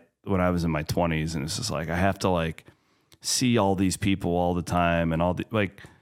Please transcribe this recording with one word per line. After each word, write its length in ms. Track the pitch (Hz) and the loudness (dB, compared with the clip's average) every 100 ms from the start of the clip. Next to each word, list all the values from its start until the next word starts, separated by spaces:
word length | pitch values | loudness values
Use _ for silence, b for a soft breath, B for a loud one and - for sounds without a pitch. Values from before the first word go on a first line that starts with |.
| _ _ | _ _
when 160 | 101 95 | -4 0
I 80 | 90 | 2
was 140 | 87 | 2
in 60 | 82 | 0
my 120 | 76 | -2
twenties, 500 | 73 - 85 80 78 | -2 0 0 0 -2
and 100 | 80 | -4
it's 140 | 71 - | -6 -6
just 120 | - | -6
like, 200 | 73 80 | -6 -4
I 60 | 87 | 0
have 220 | 98 95 | 0 0
to, 100 | 98 | 0
like, 340 | 87 82 - - b b b b b | 0 -2 -6 -14 b b b b b
see 380 | - - 127 117 | -4 0 2 4
all 160 | 98 | 4
these 240 | 95 98 - | 4 2 0
people 320 | 95 95 87 | 0 0 0
all 240 | 87 87 | 0 0
the 80 | 87 | 0
time 500 | 82 87 85 85 82 | 0 2 2 2 2
and 80 | 82 | 0
all 140 | 87 | 0
the, 100 | - - | -2 -4
like, 320 | 113 98 - - B | -2 -2 -6 -20 B